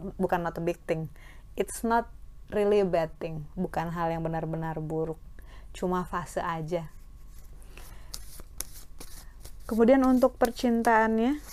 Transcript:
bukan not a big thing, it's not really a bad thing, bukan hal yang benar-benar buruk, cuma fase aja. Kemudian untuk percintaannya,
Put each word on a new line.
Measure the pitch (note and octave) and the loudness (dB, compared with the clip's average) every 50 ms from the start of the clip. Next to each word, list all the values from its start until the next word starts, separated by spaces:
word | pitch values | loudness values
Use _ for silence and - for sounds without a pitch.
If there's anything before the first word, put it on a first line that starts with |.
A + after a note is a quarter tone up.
| E3 G3 - | -10 -6 -2
bukan | - F#3+ F3 F#3+ F3 | 0 2 2 2 2
not | E3+ E3 - | 0 0 -2
a | E3+ E3 | -2 0
big | E3+ E3+ - - - | 0 -2 -2 -2 -2
thing, | E3 D#3+ D#3+ D3+ - - - - - - - - - | -2 -2 -2 -6 -10 -14 -18 -18 -18 -18 -16 -6 -2
it's | - G3 - - - - | -2 -2 -2 -2 -2 0
not | A3+ A3+ A#3 A3+ - - - - - - - - - | 2 2 2 2 0 -6 -16 -16 -16 -16 -14 -8 -2
really | - G#3 G3+ G3+ G#3 G#3 G3 | 0 2 4 6 6 6 6
a | |
bad | F3+ E3 E3+ E3 D#3+ - | 4 4 2 2 0 -2
thing, | - - E3 D#3+ D#3 D3 - - | -6 -8 -6 -6 -8 -8 -6 -4
bukan | F#3 F#3 - - D#3+ E3 E3+ E3 | -2 -2 -2 0 -2 -2 -2 -2
hal | F3 E3+ E3 | 0 0 0
yang | E3 E3 E3 | 0 0 0
benar-benar | D#3+ E3 D#3+ E3 D#3+ D#3+ E3 D#3+ D#3+ D#3+ D#3 D#3 | 0 -2 -2 -2 -2 -2 -2 -2 -2 -2 -4 -4
buruk, | D3+ D#3+ D#3+ D#3+ E3 D#3+ - - - - - - - - - - - | -2 -2 -2 -2 -2 -4 -8 -12 -16 -16 -16 -16 -16 -16 -16 -14 -12
cuma | - - - F3+ F3+ F3+ F3+ | -8 -4 -2 0 0 0 -2
fase | - - F3+ E3+ - - F#3 F3+ | -2 -4 -6 -4 -4 -4 -2 -2
aja. | F3 E3 E3 D#3+ D#3 F3 E3+ D#3+ D3+ - - - - - - - - - - - - - - - - - - - - - - - - - - - - - - - - - - - - - - - - - - - - - - - - - - - - - - - | -2 -2 -2 -2 -2 -2 -2 -2 -4 -12 -14 -16 -16 -16 -16 -16 -16 -16 -16 -14 -14 -14 -14 -14 -14 -14 -14 -14 -14 -14 -14 -14 -12 -12 -12 -12 -12 -14 -14 -14 -12 -10 -10 -10 -10 -10 -14 -14 -14 -14 -12 -12 -12 -12 -12 -14 -16 -16 -16 -14 -14 -14 -10 -6
Kemudian | - A#3 G#3+ A#3 A3 C4+ C4+ C4 | -2 2 6 8 8 8 8 8
untuk | C4 B3+ B3 C4 C4 - | 8 6 6 6 4 4
percintaannya, | - B3+ A#3+ A#3+ - - B3 A#3 A#3 A3+ A#3+ A3+ A3 A3 A3 A3 A3 A3+ B3+ D4 D4+ - - | 4 2 2 2 2 2 2 2 4 4 6 6 6 6 6 4 4 4 2 2 0 -4 -8